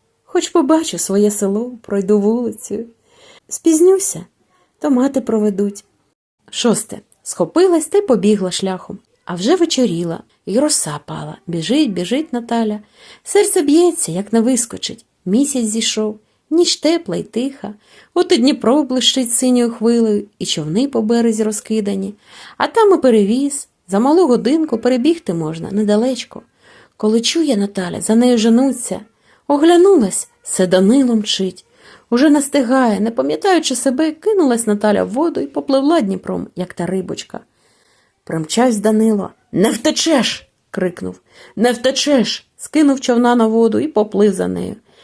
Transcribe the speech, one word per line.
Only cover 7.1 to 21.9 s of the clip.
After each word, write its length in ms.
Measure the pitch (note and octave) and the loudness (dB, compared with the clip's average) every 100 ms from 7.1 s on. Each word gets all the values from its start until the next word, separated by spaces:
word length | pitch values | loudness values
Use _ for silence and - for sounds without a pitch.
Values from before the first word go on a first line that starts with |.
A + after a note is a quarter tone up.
| _ | _
Схопилась 640 | - - E3 D#4+ F#4+ E4+ D#4+ | -12 -4 -2 2 2 2 0
та 120 | G4+ | 0
й 40 | |
побігла 500 | G4+ A3 G3 G3+ F#3 | 2 2 2 0 -2
шляхом. 480 | - F#3+ F#3 - F#3+ _ _ - | -4 -6 -8 -12 -18 _ _ -12
А 100 | F3 | -4
вже 200 | G#3 F4+ | 0 0
вечоріла, 680 | E4 - A#3 E3 E3+ E3 - _ - | 0 0 0 -2 -6 -8 -14 _ -6
й 140 | G#3 | -2
роса 400 | D4+ - D#3+ D3 - | 0 -2 -4 -8 -10
пала. 320 | D#3 D3+ - - | -12 -12 -14 -8
Біжить, 460 | E3+ D#3+ C#4 C#4 | -8 -2 0 0
біжить 400 | F3 F3+ C4 D#4 | -2 -4 -4 -4
Наталя. 460 | A#3+ A#3 A#3 A3 G#3 - _ - - | -8 -4 -2 -2 -4 -10 _ -20 -20
Серце 380 | - G4+ G4+ F#4 | -2 0 2 0
б'ється, 500 | C#4+ D#4 F4 E4 - | 2 4 4 0 -4
як 220 | E3+ G#3 | -6 -2
не 80 | A3+ | 0
вискочить. 640 | A#3 A#3+ - - - - _ _ F3+ | 2 0 -4 -8 -12 -12 _ _ -2
Місяць 400 | G#3+ C#4+ B3+ A3 | 0 0 -2 -4
зійшов, 540 | A3 A3+ A3 G#3+ G#3+ _ _ _ | -4 -4 -4 -6 -8 _ _ _
ніч 240 | D#4+ F4 - | 0 0 0
тепла 400 | D4+ E4 E4 F3 | 0 -2 -2 -8
й 80 | |
тиха. 500 | E3 A3+ C4+ C4+ G3+ G#3 _ - _ | -6 -6 -6 -6 -14 -14 _ -20 _
От 180 | F4 F4+ | -4 0
і 60 | D#4+ | 2
Дніпро 460 | B3+ - A3 C#4+ | 2 2 2 0
блищить 500 | B3+ B3+ A#3+ C4+ A#3 | 0 0 0 0 -2
синьою 380 | - B3+ B3 A#3+ | 0 2 2 0
хвилею, 540 | A#3 A3 A#3 A3+ G#3 G3+ - | 0 0 2 2 0 -4 -10
і 60 | F3 | -6
човни 420 | - D3+ F#3 C#4 | -6 -4 -2 -2
по 140 | A#3+ | -2
березі 420 | G#3+ A#3 A#3 G#3+ | 0 2 2 0
розкидані. 680 | G#3+ G#3+ - A3 G3+ | -2 -6 -4 -4 -4